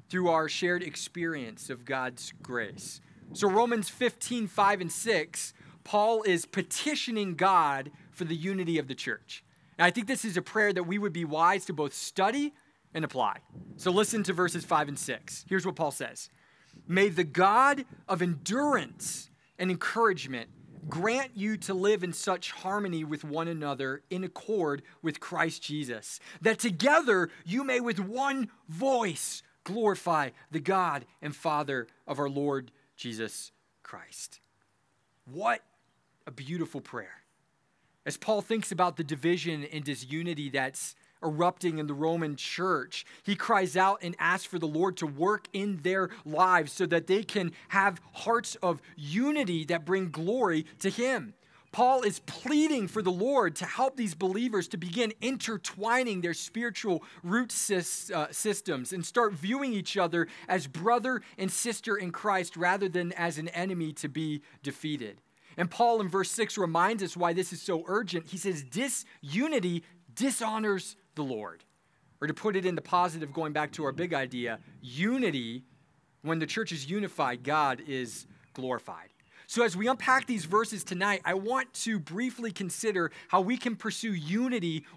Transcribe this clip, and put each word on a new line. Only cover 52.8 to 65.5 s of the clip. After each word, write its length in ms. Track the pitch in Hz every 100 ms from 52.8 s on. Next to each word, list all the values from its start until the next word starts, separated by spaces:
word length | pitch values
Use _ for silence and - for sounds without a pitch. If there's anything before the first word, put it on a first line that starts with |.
| 190
for 140 | 220
the 100 | 185
Lord 440 | 180 233 277 185 151
to 100 | 185
help 300 | - 262 269
these 180 | 214
believers 540 | 156 185 190 247 208 170
to 100 | 175
begin 340 | 175 175 277 -
intertwining 1000 | 240 269 - 220 - - 220 247 247 185
their 140 | 170 175
spiritual 680 | - 226 240 196 214 170 - -
root 260 | 175 226 254
sys-, 640 | - - 190 165 - -
uh, 160 | 175 151
systems 640 | 151 214 190 - 139 123
and 100 | 185
start 300 | 165 240 226
viewing 400 | 170 180 269 269
each 240 | 208 160 196
other 300 | 170 170 165 - -
as 200 | 180 139
brother 560 | 156 196 240 247 254 - -
and 120 | 190
sister 460 | - 233 214 233 202
in 160 | 180
Christ 440 | - 214 190 175 165
rather 320 | 175 196 196
than 240 | 175 175
as 260 | 180 170 151
an 80 | 165
enemy 440 | 170 190 180 160
to 140 | 147 147
be 360 | 143 156 151 - -
defeated. 580 | 143 139 156 143 110 101 _ _ _